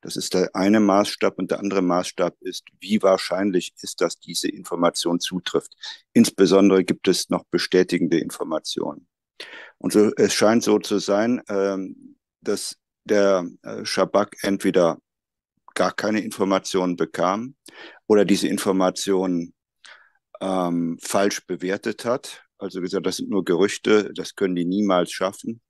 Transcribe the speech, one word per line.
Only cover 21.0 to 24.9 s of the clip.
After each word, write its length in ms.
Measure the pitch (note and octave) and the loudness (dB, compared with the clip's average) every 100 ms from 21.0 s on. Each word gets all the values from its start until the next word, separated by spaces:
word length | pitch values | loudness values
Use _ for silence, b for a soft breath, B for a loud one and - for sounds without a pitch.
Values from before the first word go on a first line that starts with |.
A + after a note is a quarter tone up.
falsch 440 | - G2+ G2+ - _ | -4 0 0 -2 _
bewertet 600 | F2+ F2+ G2+ A#2 G#2+ A#2+ | -6 -4 -4 -6 -6 -4
hat. 400 | B2+ - - _ _ | -4 -6 -20 _ _
Also 220 | G2 F#2 | -10 -8
gesagt, 260 | F2 F#2+ F#2 | -4 -4 -4
das 120 | - | -6
sind 120 | - | -4
nur 140 | G2+ | -4
Gerüchte, 680 | E2+ E2+ G2+ - - G#2+ G2 | 0 2 2 0 2 2 2
das 220 | - F2+ - | -8 -12 -4
können 200 | G2 F2+ | -2 -2
die 80 | |
niemals 480 | F2 G2 G#2 | -2 0 2